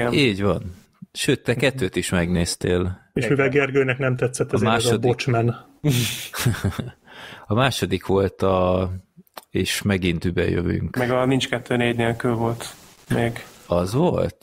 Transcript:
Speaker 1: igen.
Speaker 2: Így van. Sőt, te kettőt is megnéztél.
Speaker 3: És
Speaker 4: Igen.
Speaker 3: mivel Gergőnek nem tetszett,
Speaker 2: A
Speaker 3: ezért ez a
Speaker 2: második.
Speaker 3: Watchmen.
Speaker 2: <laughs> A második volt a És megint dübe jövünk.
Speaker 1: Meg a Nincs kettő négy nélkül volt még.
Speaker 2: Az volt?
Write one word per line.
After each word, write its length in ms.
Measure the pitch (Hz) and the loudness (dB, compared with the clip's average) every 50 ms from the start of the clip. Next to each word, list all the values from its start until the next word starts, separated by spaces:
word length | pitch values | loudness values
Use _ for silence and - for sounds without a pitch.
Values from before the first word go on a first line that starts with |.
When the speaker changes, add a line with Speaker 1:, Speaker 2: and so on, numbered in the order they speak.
Speaker 1:
igen. 100 | 120 120 | 0 0
Speaker 2:
Így 300 | 120 156 139 120 98 95 | 2 2 2 2 2 2
van. 180 | 101 101 82 - - 92 - - - _ _ _ - - | 0 0 0 0 -4 -8 -14 -16 -20 _ _ _ -20 -16
Sőt, 300 | - - - - 135 - | -8 -4 0 0 0 0
te 120 | - - 117 | 0 -2 0
kettőt 420 | 123 147 135 123 131 92 92 - | 2 0 0 0 0 -4 -2 -2
is 120 | 92 87 - | -2 -2 0
megnéztél. 880 | - 90 85 87 87 85 85 - - - - 95 90 90 92 92 92 - _ _ _ | 0 0 2 2 2 2 2 0 -2 -2 0 0 2 2 0 -2 -4 -8 _ _ _
Speaker 3:
És 100 | - 127 | -4 0
Speaker 4:
Igen. 40 | 110 139 | 0 2
Speaker 3:
mivel 120 | 131 135 131 | 2 2 2
Gergőnek 500 | 131 143 139 131 131 139 131 131 127 135 | 2 2 0 2 2 0 0 0 0 0
nem 180 | 139 131 127 | 0 -2 0
tetszett, 360 | 123 127 120 - - 117 - | 0 -2 -4 -2 -4 -4 -2
Speaker 2:
A 20 | - | 0
Speaker 3:
ezért 180 | 113 110 110 113 | 0 2 2 2
ez 100 | 117 117 | 2 2
a 20 | 123 | 2
Speaker 2:
második. 180 | 117 107 117 123 | 0 2 2 0
Speaker 3:
Watchmen. 460 | 117 - - 131 120 113 117 120 117 - - - _ _ | 0 0 0 0 0 2 2 0 -2 -4 -12 -20 _ _
Speaker 2:
<laughs> 1600 | - 151 127 120 117 104 - - - - - - - 123 95 - - 98 - - - 120 - _ _ - - - - - - - - | -2 0 0 0 0 -2 -4 -8 -10 -10 -8 -2 0 0 0 0 -2 -2 -4 -4 -10 -10 -14 _ _ -20 -20 -20 -18 -18 -18 -20 -6
A 80 | - 104 | -2 0
második 520 | 117 135 135 127 - - 87 98 92 - | 2 2 0 0 -2 -2 -2 -2 -4 0
volt 360 | - 98 98 98 92 - - | 2 2 2 2 2 0 0
a 480 | 98 95 95 92 92 90 92 92 92 92 92 92 - _ _ - - _ _ - - _ | 0 2 4 4 4 2 2 2 0 -2 -4 -8 -12 _ _ -20 -20 _ _ -20 -20 _
És 320 | - 95 92 - - - | -2 -2 -2 -2 -2 -2
megint 360 | - 104 98 92 87 90 85 82 | 0 0 0 2 2 0 0 0
dübe 300 | - 90 85 90 85 90 | -2 -2 0 0 0 2
jövünk. 480 | 90 90 87 87 92 92 90 87 - | 0 0 0 0 -2 -2 -2 -4 -2
Speaker 1:
Meg 140 | 127 123 120 | -2 -2 0
a 140 | 127 127 127 | 2 2 2
Nincs 240 | 127 135 131 123 - | 2 2 0 0 -2
kettő 280 | 127 120 120 - 127 | -4 -6 -2 -2 0
négy 200 | 120 120 120 117 | 0 2 0 2
nélkül 380 | 117 117 113 117 117 - 123 117 | 2 0 0 0 0 0 0 0
volt 400 | 110 117 113 117 117 - - - - - - - - - - 123 | 0 0 -2 -2 -4 -8 -14 -16 -18 -20 -20 -20 -20 -6 -4 -2
még. 300 | 120 117 117 117 - - - - - - - | 0 0 -2 -2 -6 -14 -18 -20 -20 -4 -2
Speaker 2:
Az 240 | 87 87 90 92 110 | 0 0 0 0 0
volt? 420 | 135 175 175 107 90 90 87 - _ | 0 2 2 2 0 -2 -2 -4 _